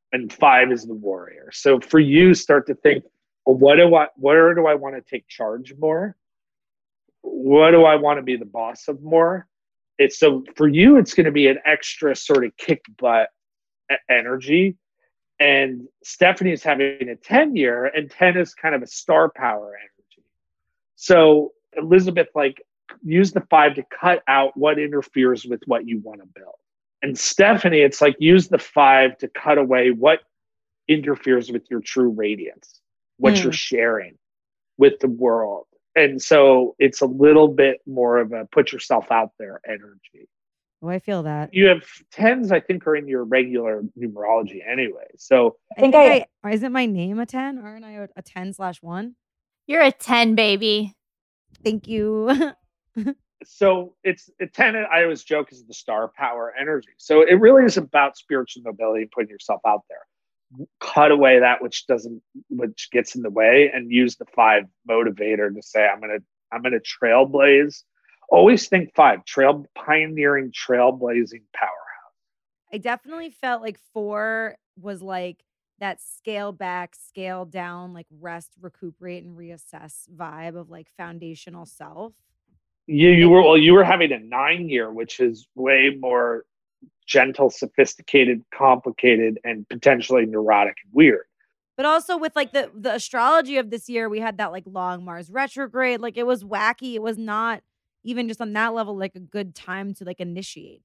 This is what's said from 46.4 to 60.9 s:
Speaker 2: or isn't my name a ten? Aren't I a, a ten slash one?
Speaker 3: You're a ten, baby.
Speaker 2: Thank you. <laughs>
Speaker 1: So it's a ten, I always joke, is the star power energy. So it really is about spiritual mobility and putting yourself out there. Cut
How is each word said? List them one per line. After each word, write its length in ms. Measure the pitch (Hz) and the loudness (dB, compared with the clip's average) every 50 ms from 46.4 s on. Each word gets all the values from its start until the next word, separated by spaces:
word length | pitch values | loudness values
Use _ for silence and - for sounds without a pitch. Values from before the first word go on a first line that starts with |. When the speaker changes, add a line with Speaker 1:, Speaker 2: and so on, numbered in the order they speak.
| - | -8
Speaker 2:
or 80 | 208 | -6
isn't 200 | 214 220 226 262 | -6 -6 -6 -6
my 140 | 247 262 247 | -4 -4 -4
name 320 | 226 202 180 170 185 202 220 | -4 -4 -6 -6 -6 -8 -8
a 60 | 240 | -10
ten? 320 | 226 - 262 262 277 277 254 | -10 -10 -10 -10 -10 -12 -14
Aren't 260 | 208 208 214 220 226 | -16 -20 -20 -20 -20
I 100 | 214 214 | -20 -20
a, 140 | 208 202 190 _ | -18 -18 -18 _
a 60 | 185 | -20
ten 320 | 185 _ - 185 180 190 196 | -20 _ -16 -14 -14 -14 -14
slash 260 | - 196 180 180 - | -12 -12 -12 -12 -14
one? 340 | - 170 170 185 214 247 240 _ _ _ _ _ _ _ _ _ _ | -16 -14 -14 -12 -12 -14 -16 _ _ _ _ _ _ _ _ _ _
Speaker 3:
You're 160 | - 285 330 | -6 0 2
a 100 | 302 269 | 2 2
ten, 440 | 262 - - - 247 233 233 226 220 | 0 -2 -4 -4 0 0 2 2 2
baby. 580 | 214 226 208 202 196 220 220 208 208 214 196 - _ _ _ _ _ _ _ _ _ _ _ _ _ - | 2 0 0 -2 -2 -2 -4 -4 -4 -6 -8 -12 _ _ _ _ _ _ _ _ _ _ _ _ _ -8
Speaker 2:
Thank 240 | 220 220 214 - - | -6 -6 -6 -8 -8
you. 640 | 220 214 208 214 214 214 214 240 269 269 330 285 - _ _ _ _ _ _ _ _ | -8 -6 -4 -4 -4 -4 -4 -2 -2 -2 -4 -6 -8 _ _ _ _ _ _ _ _
<laughs> 200 | 226 208 247 277 - _ _ _ _ - | -10 -10 -10 -10 -12 _ _ _ _ -20
Speaker 1:
So 480 | - _ - 202 196 185 180 180 180 _ _ - | -20 _ -2 0 0 0 0 -4 -10 _ _ -8
it's 280 | 190 180 - _ _ _ - | -8 -8 -8 _ _ _ -14
a 60 | 185 - | -14 -10
ten, 280 | _ - 285 233 214 | _ -4 -2 -2 -2
I 280 | 220 214 196 165 165 170 | -4 -6 -4 -2 0 0
always 200 | 170 160 139 - | 0 -2 -6 -8
joke, 280 | - 156 151 143 - | -6 -6 -6 -6 -8
is 120 | 135 123 120 | _ -20 _
the 100 | 110 117 | -20 -20
star 340 | - - - 113 107 113 110 _ | -18 -12 -8 -6 -6 -6 -8 _
power 360 | - 139 123 120 120 117 117 110 131 | -10 -8 -8 -8 -8 -10 -10 -10 -10
energy. 300 | 139 151 156 139 - _ _ _ | -8 -6 -6 -8 -8 _ _ _
So 240 | - - 156 156 | -4 0 4 4
it 140 | 160 160 180 190 | 6 6 6 6
really 240 | 220 226 269 269 254 | 8 8 8 8 6
is 120 | 226 - 185 | 4 2 -2
about 400 | 156 - - 147 139 139 - - | -4 -2 0 0 0 0 -2 -8
spiritual 460 | - - 139 131 123 - - 127 120 | -10 -6 -6 -6 -6 -8 -12 -16 -14
mobility 400 | 117 104 98 113 110 110 110 110 | -14 -12 -8 -6 -4 -4 -4 -6
and 80 | 110 | -8
putting 180 | _ 123 113 104 | _ -8 -8 -8
yourself 320 | 104 101 - - 104 95 - | -10 -12 -10 -8 -8 -4 -2
out 160 | 110 107 101 - - | -2 -2 -2 -4 -10
there. 760 | - - - _ _ _ _ _ _ _ _ _ 127 127 139 - _ - | -20 -20 -20 _ _ _ _ _ _ _ _ _ _ -20 -20 -20 _ -16
Cut 320 | - - | -14 -4